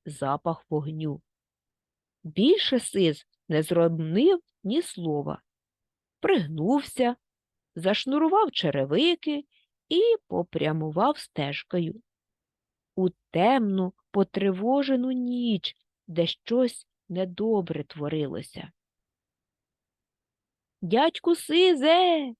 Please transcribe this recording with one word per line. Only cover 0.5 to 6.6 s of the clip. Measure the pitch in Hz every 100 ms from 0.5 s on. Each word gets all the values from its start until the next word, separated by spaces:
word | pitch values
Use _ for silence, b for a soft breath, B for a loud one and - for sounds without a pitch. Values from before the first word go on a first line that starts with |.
| 160 _
вогню. | 151 147 156 156 147 _ _ _ _ _ _ _ _ _ _
Більше | 165 151 254 403 - 254
Сиз | - 196 170 147 - _ -
не | 156
зронив | 156 170 170 160 156 180 320 359 - _
ні | 190 277
слова. | - - 165 147 143 147 _ _ _ _ _ _ _ _
Пригнувся, | 349 349 151 160